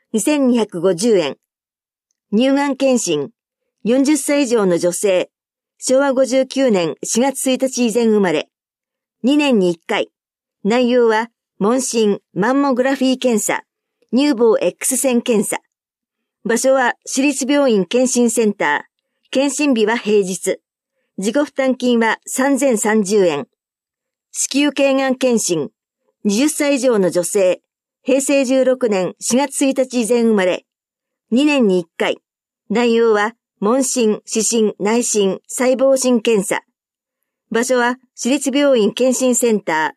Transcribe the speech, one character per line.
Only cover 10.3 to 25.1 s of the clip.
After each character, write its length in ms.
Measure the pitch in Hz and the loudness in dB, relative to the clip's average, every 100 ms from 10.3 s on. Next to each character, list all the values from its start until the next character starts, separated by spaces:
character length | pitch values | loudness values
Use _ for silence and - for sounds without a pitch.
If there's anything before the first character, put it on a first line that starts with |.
| _ _ _ | _ _ _
内 260 | 196 240 247 | -2 0 2
容 180 | 247 233 | 2 2
は、 220 | 214 226 _ _ _ | 2 -2 _ _ _
問 240 | 196 262 | -2 -2
診、 380 | 247 226 214 196 - | -2 0 0 -2 -6
マ 180 | 156 214 | -4 -2
ン 100 | 269 | 0
モ 120 | 285 | 0
グ 100 | 247 | 0
ラ 120 | 262 277 | -2 0
フ 100 | 262 | -2
ィ 80 | |
ー 40 | 254 | 0
検 260 | 262 214 | 0 0
査、 200 | - 147 - _ _ _ _ | -2 -6 -8 _ _ _ _
乳 220 | 233 294 | 0 0
房 240 | 226 233 202 | 2 2 2
X 380 | 240 - - 262 | 0 -4 -6 -2
線 240 | 269 240 | 0 -2
検 260 | 233 214 - | 0 -2 -2
査。 140 | - - _ _ _ _ _ _ _ | -8 -12 _ _ _ _ _ _ _
場 140 | 202 233 | -4 0
所 160 | 262 | 2
は、 220 | 269 240 - - | 2 0 -4 -8
市 160 | - | -2
立 240 | 294 262 247 | -2 -2 0
病 220 | 285 269 | 2 2
院 140 | 214 185 | 0 0
健 220 | 240 254 | 0 0
診 220 | 240 240 | 2 0
セ 160 | 240 220 | 2 0
ン 80 | |
タ 340 | - 160 147 - | 0 -2 -2 -6
ー。 420 | _ _ _ _ | _ _ _ _
検 240 | 254 277 269 | -2 -2 -2
診 180 | 294 | -2
日 120 | 226 208 | 0 0
は 120 | 240 | -2
平 200 | 208 208 | 0 0
日。 420 | 185 185 185 - _ _ _ _ _ - | 0 -4 -6 -6 _ _ _ _ _ -6
自 160 | 196 | -2
己 120 | 262 294 | -2 -2
負 80 | |
担 220 | - 262 254 | -2 -2 0
金 240 | 247 233 | 0 0
は 200 | 226 - - | 0 -2 -8
三 320 | - 277 262 | -4 0 0
千 200 | 269 214 | 0 0
三 260 | 214 220 | 0 0
十 220 | 190 214 180 | 2 2 2
円。 220 | 143 127 _ _ _ _ _ _ _ _ | 0 -8 _ _ _ _ _ _ _ _
子 180 | - - 269 | -10 -4 0
宮 160 | 294 | 0
頸 240 | 285 277 269 | 2 0 2
が 140 | |
ん 60 | 269 | 0